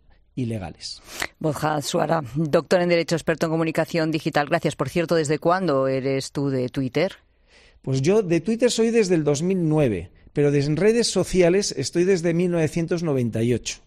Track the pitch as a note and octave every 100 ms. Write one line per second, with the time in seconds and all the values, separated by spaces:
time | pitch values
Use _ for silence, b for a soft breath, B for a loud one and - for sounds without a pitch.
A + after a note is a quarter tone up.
0 | _ _ _ - A#2+ A2+ F2 - - -
1 | B B B - D#3+ C#3+ D3+ D3+ - E3+
2 | D#3 E3 C3 C3+ D#3+ E3+ D3+ F#3 F3 E3+
3 | E3 E3 - D#3+ E3 D#3+ D#3+ D#3 D#3 E3+
4 | D#3+ D3+ E3 D3+ C#3+ E3 D#3+ - C3 F3
5 | E3 E3+ D3 D#3 E3+ F#3 F3+ C3+ C3+ C3
6 | C3 C3+ - - C#3 C3 B2 C#3 C3 D3
7 | F#3 - _ b b b b b - C3+
8 | C3+ G#3 F#3 E3 - A3+ B3 - A3+ A3+
9 | F#3+ F3 D3 C#3+ F3 F#3+ E3 D3+ C#3 F#2+
10 | F#2 b b - D3 C#3+ C#3 D3+ G3+ A#3
11 | A3+ F#3+ F3 F#3 E3+ F#3 G3+ - C3+ E3+
12 | F3+ F#3+ E3+ E3 F3+ F3 D#3 F3 E3 F3
13 | E3 C3+ A#2+ A2 A#2 A#2 - -